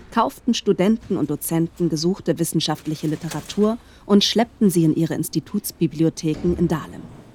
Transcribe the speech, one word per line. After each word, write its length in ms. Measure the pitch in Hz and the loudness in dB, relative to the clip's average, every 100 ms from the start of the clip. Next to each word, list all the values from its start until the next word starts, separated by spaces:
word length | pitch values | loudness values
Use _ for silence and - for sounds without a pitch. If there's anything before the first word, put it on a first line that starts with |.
| - | -4
kauften 440 | 226 269 - - | 0 0 -2 -2
Studenten 640 | 233 - 185 185 220 - 185 | 0 0 2 2 2 -2 -4
und 120 | 147 | -2
Dozenten 600 | 147 - 165 165 - 170 | -4 -2 -2 -2 -2 -2
gesuchte 500 | 156 165 190 - 151 | 0 -2 -2 -2 -2
wissenschaftliche 640 | 165 165 156 151 - 156 165 | 0 0 -2 -4 -6 -6 -4
Literatur 720 | 156 160 156 - - 208 233 - - - | -4 -6 -10 -6 0 0 0 -10 -20 2
und 180 | 208 | 4
schleppten 460 | - 208 233 - 208 | 4 2 0 2 2
sie 140 | 170 | 4
in 120 | 160 156 | 4 2
ihre 180 | 165 | 0
Institutsbibliotheken 1400 | 139 160 160 - 208 - - 165 151 160 - 160 151 175 170 | -2 -2 -4 -4 -6 -6 -2 -2 2 0 0 -4 -2 -2 0
in 80 | 175 | 0
Dahlem. 360 | 165 - - - - - | 0 -4 -14 -18 -20 -20